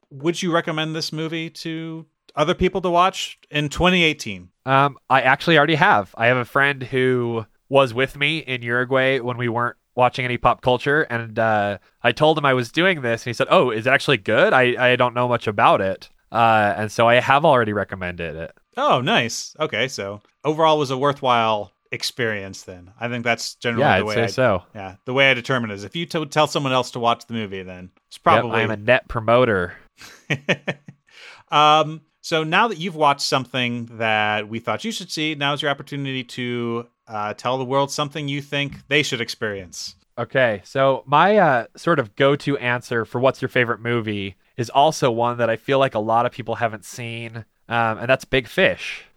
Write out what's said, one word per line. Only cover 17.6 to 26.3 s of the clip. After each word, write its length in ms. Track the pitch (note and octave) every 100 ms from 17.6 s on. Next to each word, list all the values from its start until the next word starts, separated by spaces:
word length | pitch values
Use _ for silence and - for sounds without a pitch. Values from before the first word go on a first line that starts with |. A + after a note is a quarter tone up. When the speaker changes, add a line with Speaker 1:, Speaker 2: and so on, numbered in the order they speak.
| G#2+
Speaker 2:
recommended 640 | G#2 G2 G2 F2+ F2 E2+ D#2
it. 160 | E2 - _ -
Speaker 1:
Oh, 240 | C#4+ D3
nice. 540 | C3+ G#3+ A#2 - - -
Okay, 280 | D#3 G#2 C3+
so 340 | - C#3+ G#2 _ _ D3
overall 320 | D#3 D#3+ D3+
was 140 | C3
a 60 | C3
worthwhile 760 | C#3+ C#3+ C3 A#2+ A2+ G#2+ G2 _ -
experience 680 | B2+ - - A#2 G#2 F#2+ F#2+
then. 260 | - F2+ F2+ G#2+
I 80 | A#2
think 160 | A#2+ A#2
that's 300 | A#2 - -
generally 260 | A#2+ A2+
Speaker 2:
Yeah, 140 | C#3+ F#2+
Speaker 1:
the 60 |
Speaker 2:
I'd 40 | G#2
Speaker 1:
way 60 | G#2+
Speaker 2:
say 80 |
Speaker 1:
I'd, 80 | G#2+
Speaker 2:
so. 320 | A2+ B2+ F#2 -
Speaker 1:
yeah, 220 | A2 F#2+ F#2+
the 100 | -
way 160 | C3 C3+
I 40 |
determine 380 | B2 A#2+ C3 A#2
it 20 |
is 100 | G2+
if 100 | G2+
you 120 | E3+ E3+
t-, 200 | E3+
tell 200 | D3